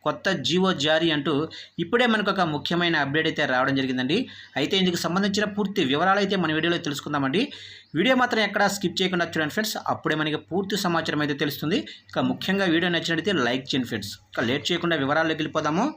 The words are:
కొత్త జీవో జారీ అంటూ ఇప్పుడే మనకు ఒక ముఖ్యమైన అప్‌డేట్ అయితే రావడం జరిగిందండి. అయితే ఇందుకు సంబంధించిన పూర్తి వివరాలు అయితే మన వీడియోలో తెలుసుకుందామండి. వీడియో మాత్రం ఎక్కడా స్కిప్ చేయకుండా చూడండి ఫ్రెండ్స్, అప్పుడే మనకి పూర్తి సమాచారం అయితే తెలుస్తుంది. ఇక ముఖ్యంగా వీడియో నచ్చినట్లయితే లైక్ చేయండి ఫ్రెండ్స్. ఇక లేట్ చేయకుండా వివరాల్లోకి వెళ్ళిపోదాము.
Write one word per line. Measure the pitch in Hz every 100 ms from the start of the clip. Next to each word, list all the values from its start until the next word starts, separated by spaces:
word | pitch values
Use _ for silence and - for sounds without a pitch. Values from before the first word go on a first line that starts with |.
| 151
కొత్త | 143 - 175 127
జీవో | 170 190 160 147
జారీ | 160 170 151
అంటూ | 143 143 160 - - -
ఇప్పుడే | 170 233 240
మనకు | 220 208
ఒక | 190 170 147
ముఖ్యమైన | 139 170 175 160
అప్‌డేట్ | 139 151 160
అయితే | 151 143
రావడం | 127 135 135
జరిగిందండి. | 131 127 127 185 262 - - 135
అయితే | 156 196
ఇందుకు | 185 175 170
సంబంధించిన | 180 202 208 208 202
పూర్తి | 202 202 139
వివరాలు | 139 180 196
అయితే | 202 196
మన | 165 156
వీడియోలో | 165 170 151
తెలుసుకుందామండి. | 139 - 147 135 165 294 - - - - 143
వీడియో | 233 254
మాత్రం | 247 220 202
ఎక్కడా | 208 202 190
స్కిప్ | 180 165
చేయకుండా | 185 180 170
చూడండి | 165 151 208
ఫ్రెండ్స్, | 220 - -
అప్పుడే | 123 160 156
మనకి | 151 147 -
పూర్తి | 170 196 196 180
సమాచారం | 165 160 156 147
అయితే | 143
తెలుస్తుంది. | 151 143 151 214 - - _
ఇక | - 127
ముఖ్యంగా | 127 - 196 190 160
వీడియో | 180 170
నచ్చినట్లయితే | 160 165 160 180 120
లైక్ | 131 135
చేయండి | 139 120
ఫ్రెండ్స్. | 113 101 - _
ఇక | - 120
లేట్ | 143 147
చేయకుండా | 170 175 160
వివరాల్లోకి | 135 151 160 156
వెళ్ళిపోదాము. | 151 156 151 160 277